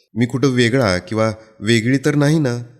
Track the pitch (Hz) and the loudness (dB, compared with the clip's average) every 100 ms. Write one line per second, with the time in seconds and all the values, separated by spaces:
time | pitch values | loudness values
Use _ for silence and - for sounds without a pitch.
0 | _ 107 120 131 139 123 117 135 110 90 | _ -4 -4 0 0 2 2 2 0 0
1 | - 110 110 101 - - 101 117 113 135 | -2 -2 -2 -4 -14 -8 0 0 2 0
2 | 151 147 143 160 131 120 120 | 0 0 2 0 0 -4 -10